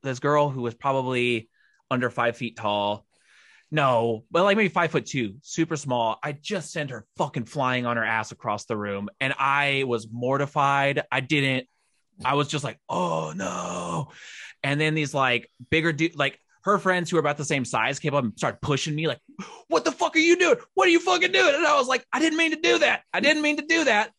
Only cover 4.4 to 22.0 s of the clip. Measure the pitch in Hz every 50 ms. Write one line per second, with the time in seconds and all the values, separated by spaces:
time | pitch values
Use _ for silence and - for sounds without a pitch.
4.4 | 185 202 202 220 214 180 - 180 175 160 - 156 113 - - 139 120 104 98 127
5.4 | _ - - - 160 165 170 147 - 139 127 123 117 113 110 - - 147 151 143
6.4 | _ - 208 190 160 - - 170 151 135 123 113 104 _ _ - 170 143 - 143
7.4 | 117 - - 151 135 127 127 127 123 120 120 117 113 107 113 110 110 - - _
8.4 | - 117 104 104 - _ 120 107 104 104 101 98 101 104 - _ 135 135 135 -
9.4 | 139 135 139 143 143 143 139 139 135 127 120 113 110 110 110 117 123 123 135 139
10.4 | 143 139 - 151 139 139 143 139 139 139 143 151 - - - 131 135 127 156 147
11.4 | 139 135 131 127 127 _ _ _ _ _ _ _ _ _ _ _ - 131 139 143
12.4 | 147 143 156 151 131 127 110 _ _ _ - - 180 175 - 80 80 78 78 92
13.4 | 95 92 - 90 87 87 87 87 85 85 85 82 143 - - - - - - -
14.4 | - - - _ - 139 139 147 156 156 156 156 151 135 - 143 135 131 123 120
15.4 | - - _ _ 123 _ - 160 156 170 160 139 156 165 - 143 143 139 - _
16.4 | _ _ _ _ _ 190 202 196 - 190 185 180 175 - - 165 147 143 147 -
17.4 | 147 - 156 139 123 - - 117 110 123 143 139 - 156 135 143 131 113 101 -
18.4 | - 135 107 - - - 147 135 - 165 151 151 160 160 131 - _ _ - -
19.4 | 196 - - - - _ 320 339 - 330 269 - 349 320 - 320 320 339 349 349
20.4 | 359 339 254 - - _ _ - 381 370 339 339 339 359 359 349 349 359 370 381
21.4 | 381 330 277 294 339 302 302 285 262 247 262 247